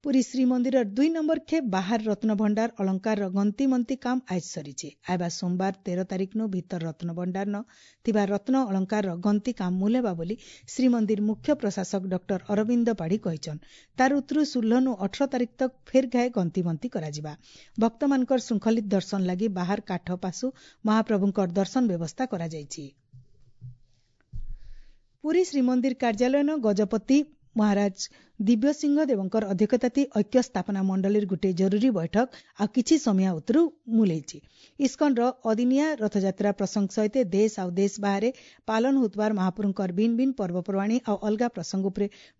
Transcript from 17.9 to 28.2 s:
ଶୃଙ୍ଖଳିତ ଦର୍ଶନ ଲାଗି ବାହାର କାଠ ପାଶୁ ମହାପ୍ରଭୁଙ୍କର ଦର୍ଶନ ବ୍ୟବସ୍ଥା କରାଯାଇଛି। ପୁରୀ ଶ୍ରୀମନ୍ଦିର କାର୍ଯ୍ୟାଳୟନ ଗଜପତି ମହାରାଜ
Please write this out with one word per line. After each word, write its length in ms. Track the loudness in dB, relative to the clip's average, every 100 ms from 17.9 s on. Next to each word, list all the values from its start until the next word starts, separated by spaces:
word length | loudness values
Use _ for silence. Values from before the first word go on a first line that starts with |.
| 2 0 2 2 0
ଶୃଙ୍ଖଳିତ 460 | 0 -2 2 0 0
ଦର୍ଶନ 340 | -2 0 -2 -2
ଲାଗି 220 | -2 -2
ବାହାର 380 | -2 -2 -4 -4
କାଠ 320 | -8 -6 -6
ପାଶୁ 300 | -6 -4 -6 -8 -20 _ 0
ମହାପ୍ରଭୁଙ୍କର 640 | 2 2 2 2 0 0
ଦର୍ଶନ 320 | 0 0 2 0
ବ୍ୟବସ୍ଥା 360 | 0 -6 -6 -6
କରାଯାଇଛି। 600 | -4 -6 -8 -12 -14 -14 _ _ -20 -20 -20 -20 -20 -20 -20 _ _ _ _ _ -8 -6 -8 -10 -16 -18 -20 _ _
ପୁରୀ 180 | 0 0
ଶ୍ରୀମନ୍ଦିର 520 | 2 0 2 2 0 0
କାର୍ଯ୍ୟାଳୟନ 600 | -2 2 2 2 2 0
ଗଜପତି 560 | 0 2 0 -2 2 2 2 _ _ 0
ମହାରାଜ 520 | 2 2 0 -4 -14 -14